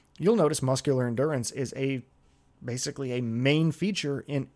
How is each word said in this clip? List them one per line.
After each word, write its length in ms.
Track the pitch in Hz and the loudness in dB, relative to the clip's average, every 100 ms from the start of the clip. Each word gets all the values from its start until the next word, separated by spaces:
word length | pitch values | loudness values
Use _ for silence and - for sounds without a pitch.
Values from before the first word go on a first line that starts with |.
| _ - | _ -2
you'll 180 | 160 226 | 2 4
notice 260 | 151 151 | 4 2
muscular 440 | 131 131 - 131 123 | 0 0 2 2 0
endurance 440 | 117 147 139 113 | 0 0 0 -4
is 220 | - 123 - | -4 -6 -4
a, 260 | 135 131 - _ _ _ _ _ | -4 -4 -8 _ _ _ _ _
basically 500 | 123 123 151 139 135 | -8 -6 -6 -6 -4
a 100 | 123 | -2
main 500 | 117 113 131 151 165 | -2 2 4 4 4
feature 480 | - 190 190 147 139 - | 2 -2 -2 -2 -4 -2
in 200 | 139 135 | -4 -4